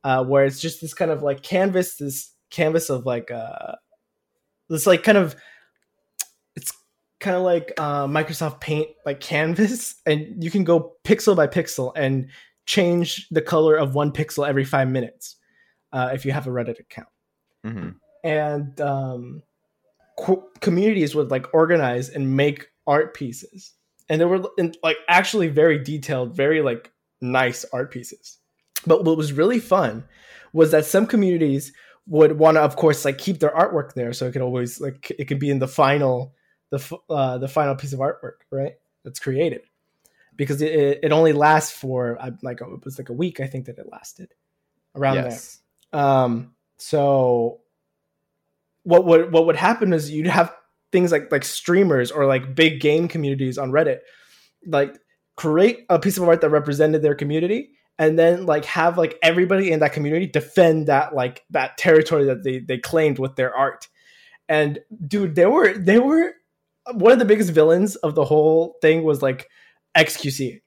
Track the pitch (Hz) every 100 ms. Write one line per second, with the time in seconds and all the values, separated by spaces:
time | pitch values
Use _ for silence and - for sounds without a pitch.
0 | 135 131 131 139 139 135 160 - 160 -
1 | 165 151 143 139 - 190 196 185 180 -
2 | 143 135 - _ _ - 156 160 160 131
3 | 123 120 117 120 113 - - - _ _
4 | _ _ _ _ _ _ _ 160 202 175
5 | 214 202 170 - - _ _ _ _ _
6 | _ - - _ _ - - - _ _
7 | _ _ 202 180 185 170 165 - 151 143
8 | 139 151 156 160 156 135 - 151 156 _
9 | 151 139 - 147 160 170 208 240 - -
10 | - 151 151 - 165 208 170 170 - _
11 | - 220 - 180 143 175 160 - 127 160
12 | 135 135 131 - _ _ - - 175 175
13 | 170 - - 160 156 170 156 120 139 135
14 | 147 143 151 - 143 135 135 143 131 131
15 | 117 _ - - _ _ _ _ _ 131
16 | 127 135 135 143 135 123 120 113 _ -
17 | - _ _ _ _ _ 110 110 87 92
18 | _ _ 165 151 151 147 143 139 143 135
19 | 131 123 123 151 _ _ _ _ _ _
20 | _ - - 185 - _ - 170 208 202
21 | 147 143 135 131 131 160 160 175 131 123
22 | 131 147 135 135 147 143 - _ - 147
23 | 156 - 135 120 - 190 - _ _ _
24 | _ 156 170 185 180 - 170 165 165 156
25 | - 175 190 214 165 143 165 147 135 151
26 | 139 135 123 - 139 156 139 117 - _
27 | _ _ 123 127 127 120 - 127 135 123
28 | 120 - - _ _ _ _ - - 156
29 | 165 160 151 139 180 247 - 185 139 110
30 | - _ _ - - 156 160 156 151 196
31 | 226 226 196 170 156 139 - _ _ _
32 | - 156 151 151 156 156 147 135 160 147
33 | 143 135 - 170 151 156 190 165 - -
34 | 120 120 127 131 127 127 123 - 139 135
35 | - - 135 139 143 139 131 - 139 143
36 | 135 127 131 _ _ _ _ 139 - 160
37 | _ 151 131 127 131 156 147 135 143 135
38 | 135 - - - _ 135 139 - _ _
39 | - 127 - 131 160 123 _ _ _ _
40 | _ _ _ - 139 143 151 156 139 143
41 | 151 156 160 143 151 156 - - 135 127
42 | 123 120 127 117 131 120 - - 139 135
43 | 135 123 175 165 135 135 127 - - -
44 | - - - _ _ _ _ _ _ -
45 | 135 135 123 117 - - _ _ _ 151
46 | 139 135 127 117 117 _ _ _ - 151
47 | 139 135 127 120 117 - _ _ _ _
48 | _ _ _ _ _ _ _ _ 180 175
49 | 180 165 175 165 165 160 185 233 196 165
50 | 147 151 170 180 170 - _ _ _ 190
51 | 180 160 - 143 131 - - 175 196 139
52 | 120 151 139 131 131 135 160 147 147 151
53 | 170 165 143 139 131 127 131 139 156 127
54 | _ _ _ _ _ _ 185 151 143 -
55 | _ _ _ - 160 156 202 240 _ 170
56 | 190 190 175 165 160 151 147 143 156 156
57 | 151 147 143 151 175 226 285 _ _ -
58 | 156 165 165 175 180 151 147 185 165 175
59 | 160 - 165 170 180 196 196 156 151 151
60 | 147 160 185 147 - - 170 160 151 139
61 | 147 143 127 127 _ 151 131 - 165 156
62 | 156 160 139 123 131 127 127 127 - 165
63 | 156 131 135 135 127 113 139 - - _
64 | _ _ _ _ - 156 147 147 _ 220
65 | 147 208 190 151 180 302 220 202 180 220
66 | 262 320 339 - _ _ _ _ - 240
67 | 202 240 220 214 185 160 156 175 202 -
68 | 160 147 139 151 151 160 165 - 160 160
69 | 160 143 139 131 - _ _ _ _ 160
70 | 156 - 143 135 131 208